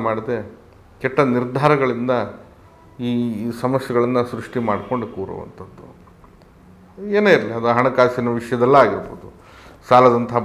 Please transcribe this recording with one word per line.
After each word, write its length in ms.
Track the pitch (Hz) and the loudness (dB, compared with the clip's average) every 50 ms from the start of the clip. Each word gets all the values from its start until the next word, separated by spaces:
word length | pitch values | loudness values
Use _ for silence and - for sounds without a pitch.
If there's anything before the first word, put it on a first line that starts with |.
| 113 | -2
ಮಾಡದೆ 320 | 113 110 110 110 131 120 110 101 98 - - - - - - - _ _ - | -2 -4 -4 -4 -6 -6 -6 -6 -10 -16 -20 -20 -20 -20 -20 -20 _ _ -8
ಕೆಟ್ಟ 200 | - 131 131 - 143 127 123 | -6 -2 0 0 0 2 0
ನಿರ್ಧಾರಗಳಿಂದ 760 | 123 123 123 127 139 143 151 151 139 135 123 117 117 120 127 127 117 101 101 - - - - - - - - - - - - - - 123 | 0 -2 -2 -4 0 2 2 2 2 2 -2 -2 -2 -2 -2 -2 -2 -2 -4 -8 -14 -20 -20 -20 -20 -20 -20 -20 -20 -20 -20 -14 -8 -6
ಈ, 40 | 120 120 120 120 120 113 101 113 | -4 -2 -2 -2 -2 -4 -4 -6
ಈ 40 | 120 113 117 127 | -8 -6 -4 -4
ಸಮಸ್ಯೆಗಳನ್ನು 600 | 127 135 131 131 - 120 120 120 123 127 123 120 123 - | -2 -2 -2 -4 -2 -2 0 0 0 0 -2 -2 -2 -6
ಸೃಷ್ಟಿ 280 | 110 - - - 127 117 110 | -10 -12 -8 -6 -4 -2 -2
ಮಾಡ್ಕೊಂಡು 380 | 101 95 98 - 127 123 110 110 - | -2 -4 -4 -4 -6 -6 -6 -8 -8
ಕೂರುವಂಥದ್ದು. 720 | - 95 92 85 80 - - - - 95 92 - - - - - - - - - - - - - - - - _ - - - - - - - - 190 196 208 202 208 | -10 -10 -10 -10 -12 -14 -16 -16 -18 -20 -20 -20 -20 -20 -20 -20 -20 -20 -20 -20 -20 -20 -20 -20 -20 -20 -20 _ -20 -20 -20 -20 -20 -20 -20 -20 -14 -8 -2 0 2
ಏನೇ 120 | 214 202 165 | 4 4 4
ಇರಲಿ, 160 | 131 - 110 113 117 | 4 2 -2 -6 -2
ಅದು 100 | 113 117 117 | 0 2 2
ಹಣಕಾಸಿನ 540 | 120 127 131 127 131 123 120 120 - 120 120 120 117 | 2 2 2 4 4 2 2 2 0 -2 -2 -2 -4
ವಿಷಯದಲ್ಲಾಗಿರ್ಬೋದು, 880 | 113 - 131 120 123 123 139 139 123 104 98 95 90 - - - - - - - - - - - - - - - - - | -4 -4 -2 0 4 6 6 6 6 6 2 -2 -8 -10 -14 -16 -18 -20 -20 -20 -20 -20 -20 -20 -20 -20 -20 -20 -2 4
ಸಾಲದಂಥ 440 | 127 123 127 123 117 117 117 113 120 120 107 | 4 6 6 6 4 4 0 -2 -2 0 2